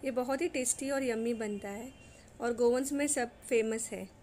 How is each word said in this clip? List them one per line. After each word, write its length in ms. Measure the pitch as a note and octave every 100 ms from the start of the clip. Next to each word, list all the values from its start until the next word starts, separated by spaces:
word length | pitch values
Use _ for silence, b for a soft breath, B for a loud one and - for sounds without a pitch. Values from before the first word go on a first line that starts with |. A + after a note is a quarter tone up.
ये 60 | C4+
बहुत 300 | A#3+ B3 C4+
ही 80 | F4
tasty 420 | C#4+ B3+ - C4+
और 120 | C#4
yummy 320 | C4 A3+ A#3
बनता 340 | A#3 G#3+ G3+ G3+
है 240 | G3+ B3 - B B B -
और 140 | A#3
गोवंश 380 | A#3 A#3+ B3 C4+
में 140 | C#4+ C#4+
सब 240 | C#4 A#3+ - -
famous 400 | A#3 A3 A3+ -
है। 160 | F#3 F#3+ -